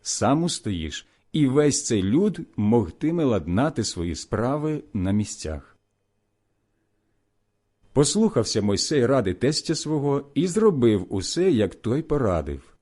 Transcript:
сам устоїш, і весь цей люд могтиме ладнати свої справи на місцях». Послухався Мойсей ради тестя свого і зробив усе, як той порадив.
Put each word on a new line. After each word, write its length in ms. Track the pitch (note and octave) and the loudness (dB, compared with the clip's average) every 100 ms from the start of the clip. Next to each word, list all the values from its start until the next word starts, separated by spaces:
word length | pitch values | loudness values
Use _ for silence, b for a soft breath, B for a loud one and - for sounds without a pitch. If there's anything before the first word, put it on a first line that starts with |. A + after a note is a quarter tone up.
сам 420 | - - A2+ D3 | -8 -2 2 2
устоїш, 640 | E3+ - G#2+ F2 D#2 - _ _ _ | 0 -4 -6 -4 -6 -10 _ _ _
і 160 | D#3+ C3+ | 0 2
весь 380 | C3+ D3 - | 4 2 0
цей 180 | - A2 | 0 0
люд 360 | F#2+ C#3 G3+ E3 - | 2 2 2 -2 -10
могтиме 680 | - G#2 A#2+ F2+ - D3+ E3+ | -2 2 2 2 -4 -4 0
ладнати 600 | C#3 G#2 D#2 F2+ D3+ C#3 | 0 0 0 0 0 -2
свої 320 | G#2 - F2 | -6 -4 -6
справи 680 | D#2 - F#2+ A#2+ D3 D#3 D3+ - | -6 -6 -4 -2 -2 -4 -6 -6
на 180 | G#2 F#2 | -4 0
місцях». 640 | G#2 G#2 - D#2 D2+ - _ _ _ _ _ _ _ _ _ _ _ _ _ _ _ _ _ _ _ _ _ _ | 0 -2 -8 -10 -10 -14 _ _ _ _ _ _ _ _ _ _ _ _ _ _ _ _ _ _ _ _ _ _
Послухався 680 | C3 D3 G#3 A3 B2+ G#2 A2+ | 0 2 2 2 0 -2 -2
Мойсей 440 | G#2 G2+ - D3+ | 0 0 0 0
ради 280 | A#2+ C3+ F#2+ | 2 2 0
тестя 420 | F2+ B2+ D3+ - | 0 0 0 -4
свого 560 | D#3 D3+ D3+ C#3+ C#3 C#3 | -4 -2 -2 0 -2 -2
і 140 | - F3+ | -2 0
зробив 580 | F#3 G#3+ D3 A#2 G#2 F2+ | 4 2 4 4 2 0
усе, 420 | G2 F2+ E3 F#3 | -6 -4 0 2
як 240 | B2+ G2 | 2 0
той 260 | - - C#3 | -2 -4 -4
порадив. 760 | D#3+ D3 A2+ E2+ C#2+ C#2 - _ | -2 -2 0 0 -2 -10 -12 _